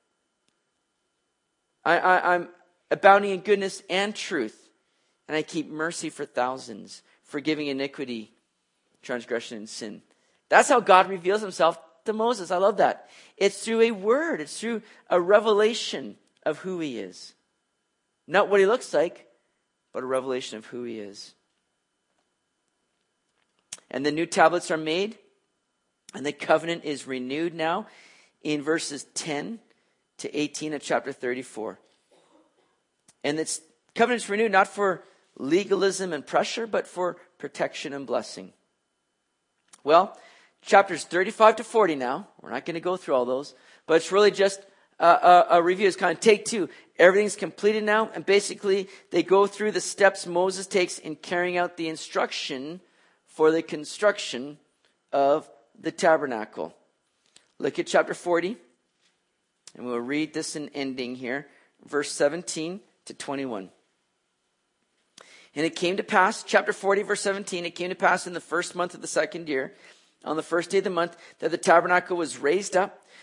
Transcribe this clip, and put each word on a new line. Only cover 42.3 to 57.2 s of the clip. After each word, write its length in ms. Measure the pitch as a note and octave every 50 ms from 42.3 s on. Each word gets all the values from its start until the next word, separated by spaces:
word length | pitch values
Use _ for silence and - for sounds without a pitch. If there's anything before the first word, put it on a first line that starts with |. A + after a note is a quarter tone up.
| _ _
we're 100 | - -
not 140 | G#2+ C3+ -
gonna 160 | F3 E3 E3+
go 160 | - F3+ F#3
through 180 | F#3 - F3 C#3+
all 100 | B2+ B2
those, 300 | B2 C3 C3+ D3 - - _ _ - - _ _
but 80 | - D#3+
it's 180 | E3 E3 -
really 180 | F#3 G3+ G#3 G3+
just 300 | F3 - G3 G3 G3 - - - _ _ _ _ _ -
a, 80 | D#3+
a, 400 | E3+ E3+ - - F3 F3+ F3+ - -
a 120 | - F3
review. 260 | E3+ F3 F#3 F#3 G#3+ F#3+
It's 80 | F3
kind 180 | - G3 F3 E3
of 60 | -
take 240 | - A3 G#3 G3+ G#3
two. 240 | - A#3 G#3+ E3 - - - - _ _ -
Everything's 380 | D#3+ F3+ F#3+ G3+ G#3+ G3+ -
completed 460 | - F#3 D#3+ - - - G#3 G#3+ A3
now, 280 | G#3+ G#3 G#3 A3 A3 G#3+ -
and 120 | E3+ D3+
basically 640 | - G3 G3+ G3+ - F3+ - - G3+ G3 G3+ F#3+ - - - _ -
they 120 | - E3+
go 240 | D#3 - F#3 G3 G3+
through 260 | G3 - - G#3 G#3+
the 80 | F3 F3+
steps 460 | - - - - G3+ F#3+ G3 - -
Moses 400 | F3+ F3 F3 F#3 F#3+ F#3 F#3 G3
takes 320 | - - G3 F3+ F3 - -
in 180 | - D#3+ D#3
carrying 400 | - - - F#3 F3 F3 F3+ F3+
out 220 | F3+ F3 F3 F3 -
the 100 | E3 D#3+
instruction 920 | D#3+ D3 - - - F3+ C#3 - - - - - D3 B2+ C3+ D3+ E3+ F#3 _ _ _ _ _ _ _ _ _
for 260 | _ - - D#3 D#3
the 120 | D#3+ E3
construction 960 | D#3+ - F3 D3+ D3 - - - G#3+ G#3 G3 - - - - A#2+ C3 D3 D3 - _ _ _ _ _ _ _ _ _ _
of 380 | - C#3 C#3 C#3 C#3+ D#3 D3+ - - _ _ _ _ -
the 140 | - D#3+
tabernacle. 840 | D#3+ - F#3+ E3+ D#3+ D3 D3 C3+ A#2+ A2 G#2+ - - - D#2+ E2+ - _ _ _ _ _ _ _ _ _